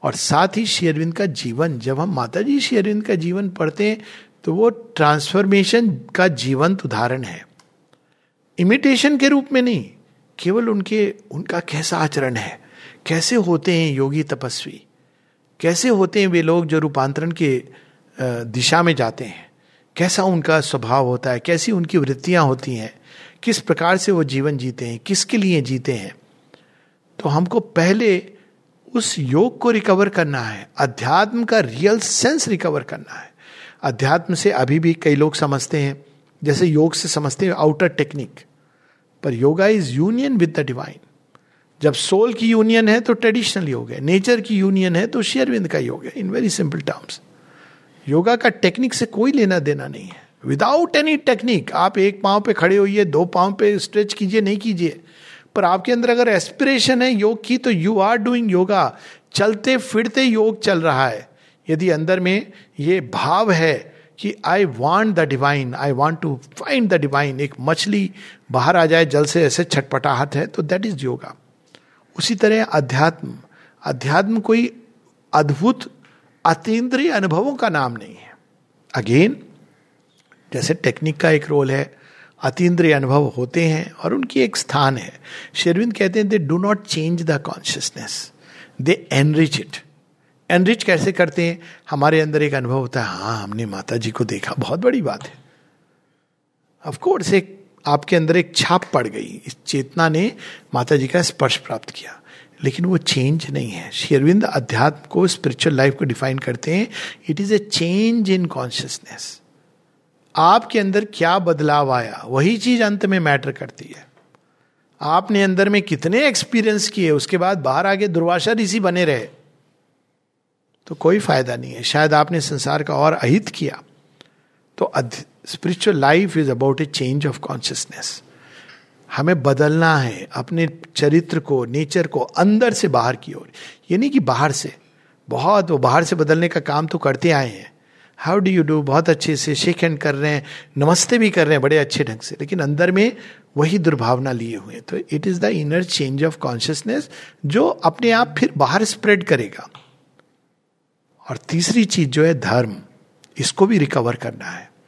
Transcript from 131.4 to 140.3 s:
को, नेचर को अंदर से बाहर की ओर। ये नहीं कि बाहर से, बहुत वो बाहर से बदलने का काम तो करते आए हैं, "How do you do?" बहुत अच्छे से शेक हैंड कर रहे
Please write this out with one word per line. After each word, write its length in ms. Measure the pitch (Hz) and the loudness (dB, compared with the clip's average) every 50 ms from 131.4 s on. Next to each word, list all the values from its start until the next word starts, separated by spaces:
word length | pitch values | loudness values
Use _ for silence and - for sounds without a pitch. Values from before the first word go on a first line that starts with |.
को, 260 | 147 - 147 131 123 | -2 -2 -2 -2 -2
नेचर 420 | 117 117 143 156 143 - 185 170 151 | -2 -4 -4 -4 -2 -2 -2 -2 0
को 120 | - 143 | -2 -4
अंदर 540 | 123 - - - 175 202 208 220 247 240 226 | -4 -4 0 2 2 4 4 4 4 2 0
से 140 | - - 185 | 0 -2 0
बाहर 280 | 131 123 113 123 127 | 2 2 2 0 -2
की 180 | - - - - | -4 -8 -16 -16
ओर। 160 | - - - _ - - - - _ _ _ | -16 -18 -20 _ -20 -20 -20 -20 _ _ _
ये 60 | 175 190 | 0 0
नहीं 120 | 240 285 | 0 2
कि 100 | 285 262 | 2 0
बाहर 320 | 151 120 127 117 143 151 | 2 2 0 2 2 0
से, 240 | 135 - - - - - _ _ _ _ _ _ _ _ _ - | 0 -2 -6 -10 -12 -14 _ _ _ _ _ _ _ _ _ -8
बहुत 420 | 117 120 127 170 208 208 190 165 | -6 -2 0 2 2 2 2 2
वो 60 | 165 139 | 0 0
बाहर 260 | 127 127 123 175 170 | 2 4 4 4 2
से 120 | 160 - | 2 0
बदलने 320 | 170 156 147 156 160 170 170 | 0 2 2 2 2 2 0
का 120 | - 170 | -2 -4
काम 280 | 139 - 147 147 156 156 | -4 -2 -2 -2 -2 -2
तो 100 | - 170 | -6 -2
करते 340 | - 139 135 127 - 170 | -2 -2 -2 0 0 2
आए 180 | 160 143 135 120 | 2 2 0 -2
हैं, 240 | 104 92 - - _ _ _ _ _ _ _ _ _ _ - 160 | -6 -12 -18 -20 _ _ _ _ _ _ _ _ _ _ -4 -2
"How 160 | 175 202 190 | 0 2 2
do 160 | 190 190 180 | 2 2 2
you 120 | 160 147 | 2 2
do?" 120 | 160 156 147 | 2 0 0
बहुत 260 | 135 135 151 165 165 | 2 2 2 4 2
अच्छे 260 | 160 151 - - 156 | 0 0 0 -4 -2
से 200 | 139 - - 147 | -2 -2 -4 -4
शेक 220 | 139 - 175 175 170 | -2 0 -2 0 0
हैंड 220 | - 165 160 143 | 0 -2 -2 -2
कर 160 | - 151 143 | -2 -2 -2
रहे 160 | 139 143 151 | 0 0 0